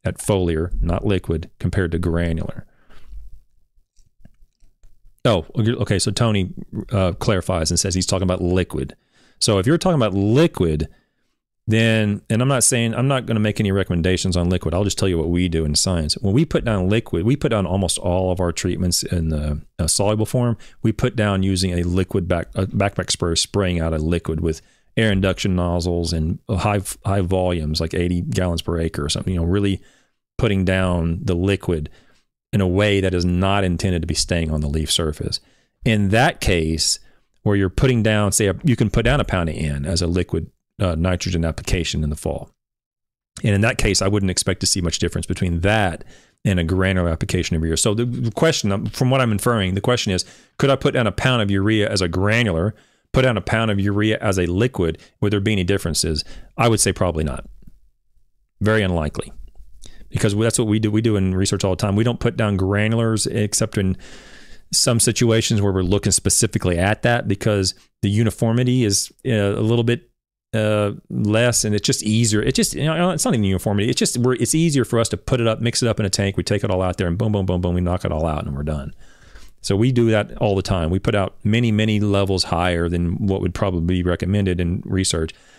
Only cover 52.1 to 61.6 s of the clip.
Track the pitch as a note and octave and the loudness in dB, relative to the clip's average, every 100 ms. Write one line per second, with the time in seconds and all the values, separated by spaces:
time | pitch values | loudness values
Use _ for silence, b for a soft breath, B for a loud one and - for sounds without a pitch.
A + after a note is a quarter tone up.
52.1 | F2+ G2+ A2+ A2+ E2 G2+ b b b b | 0 2 2 2 0 -2 b b b b
53.1 | C3+ B2+ G#2 - A2 A2+ G2 G2+ G2+ G#2+ | 2 2 0 0 0 0 0 0 2 2
54.1 | G#2+ A2 F#2 F2 F#2 B2+ - E2 D#2+ B | 2 0 0 0 0 0 0 -2 -2 B
55.1 | _ G#2 G#2 G#2 G#2 F2+ G2 E2+ D#2 E2+ | _ 0 0 0 0 0 0 -2 -2 -2
56.1 | D#2 B B B - A#2 A2 G2+ - F2+ | -4 B B B 0 2 2 0 0 -2
57.1 | D#2+ D2+ C2 - - - - _ _ _ | 0 -4 -6 -12 -20 -20 -20 _ _ _
58.1 | _ _ _ _ _ G#2 A2 F#2+ E2+ D2+ | _ _ _ _ _ 0 2 2 0 -2
59.1 | - - - - - - - B B - | -6 -10 -14 -18 -18 -20 -20 B B -10
60.1 | - G#2+ G2+ A2+ - A2 A2 G#2+ G#2+ A2+ | -2 0 2 0 0 0 0 2 2 2
61.1 | G2+ F#2+ F#2 G2 G2+ | 2 2 0 0 0